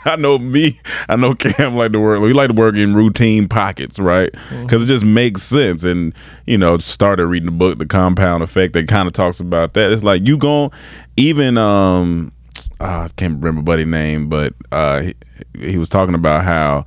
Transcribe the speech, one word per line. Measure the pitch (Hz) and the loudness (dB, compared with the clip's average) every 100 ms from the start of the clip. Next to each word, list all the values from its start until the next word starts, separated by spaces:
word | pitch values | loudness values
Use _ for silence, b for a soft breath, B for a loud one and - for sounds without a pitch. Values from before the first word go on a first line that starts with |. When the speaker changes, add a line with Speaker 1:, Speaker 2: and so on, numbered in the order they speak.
Speaker 1:
I | 170 160 | -2 0
know | 143 135 | 2 0
me, | 127 139 156 - B B B | 0 0 0 -2 B B B
I | 117 | 0
know | 127 123 | 0 0
Cam | 131 - 139 120 | -2 0 -2 0
like | 113 | 0
to | 107 | 2
work. | 107 104 | 2 2
We | 107 | 4
like | 135 135 | 4 4
to | 110 | 4
work | 110 104 | 2 4
in | 104 | 2
routine | 104 110 101 113 107 101 | 4 4 4 2 2 0
pockets, | 113 98 - 65 - | 0 -2 -6 -10 -4
right? | 92 92 92 | 0 2 0
Speaker 2:
Mm-hmm. | - - 127 120 | -4 -14 -10 -2
Speaker 1:
'Cause | 117 | 0
it | 131 | 2
just | 131 107 | 2 4
makes | 110 120 98 | 2 2 -2
sense. | - 143 110 82 | -2 0 0 -2
And, | 90 87 82 B B B - | -2 -2 -4 B B B -2
you | 113 | 2
know, | 87 85 | 4 2
started | - - 101 92 85 | -2 0 0 2 0
reading | 87 85 | -2 -2
the | |
book, | 82 90 80 | 0 0 -2
The | 78 | -2
Compound | 95 92 92 92 85 | 0 2 2 0 0
Effect, | 82 95 90 | -2 0 0
that | 85 80 | 0 0
kinda | 104 90 | 0 -2
talks | 92 90 90 | -2 -2 -2
about | 87 85 82 107 | -4 -2 0 0
that. | 101 | 2
It's | 110 | 2
like, | 101 92 113 | 2 2 2
you | 151 | 2
gon-, | 147 147 151 B B B B - | 2 0 -2 B B B B 0
even, | 147 147 131 117 | 2 2 2 2
um, | 107 101 95 90 87 85 80 - - - - - | 2 2 2 2 0 -2 -6 -14 -18 -12 -12 -10
ah, | 90 85 | -8 -6
I | 82 - | -8 -6
can't | 90 73 | -6 -4
remember | 80 78 | -4 -2
buddy | 80 80 80 | -2 -2 0
name, | 80 76 78 76 | -2 -2 -4 -4
but, | 76 73 - - | -2 -4 -6 -8
uh, | 73 73 71 | -2 -2 -2
he, | 85 - - - - - | -4 -10 -18 -20 -20 -12
he | 67 92 | -6 -4
was | 80 | -2
talking | 98 92 85 | 0 0 0
about | 78 76 90 | 2 0 0
how | 82 73 71 | 0 0 -2